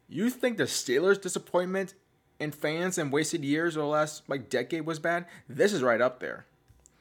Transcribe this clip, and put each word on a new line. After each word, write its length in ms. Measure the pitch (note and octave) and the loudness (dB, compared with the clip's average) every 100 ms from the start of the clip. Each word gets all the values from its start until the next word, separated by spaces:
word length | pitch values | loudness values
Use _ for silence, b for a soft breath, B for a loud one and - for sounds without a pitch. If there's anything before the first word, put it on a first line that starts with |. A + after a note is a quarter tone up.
| _ | _
You 220 | D3 A#3 | -2 -2
think 280 | B3+ B3+ G3+ | 0 -2 0
the 60 | |
Steelers' 560 | B2+ - - C3 F#3 G3 | -2 -2 0 2 4 2
disappointment 760 | F#3 F3+ - F3+ F3+ F#3+ F#3+ - _ _ _ - | 0 -6 -2 0 0 -2 -4 -10 _ _ _ -8
in 120 | D3+ | -8
fans 460 | - D3+ D#3+ F#3 F3+ | -2 -2 0 -2 -2
and 140 | C#3+ | 0
wasted 320 | C#3+ D3+ D#3+ | 0 0 -2
years 320 | C#3 D3+ E3+ D#3 | 0 0 0 -2
over 100 | D3 | 0
the 60 | |
last, 300 | D3+ D3+ - - | 2 0 -2 -6
like, 200 | C#3+ A2+ | -6 -2
decade 360 | A#2+ B2+ E3 D#3 | -2 -2 -4 -4
was 140 | D3+ | -4
bad? 260 | E3+ E3+ F3 B B | 0 -2 -4 B B
This 240 | A#2+ G3+ | 2 2
is 80 | F#3 | 4
right 180 | B2 A2+ | 2 4
up 200 | B2+ - | 2 0
there. 260 | C2+ A1+ - _ _ _ _ b | -10 -10 -16 _ _ _ _ b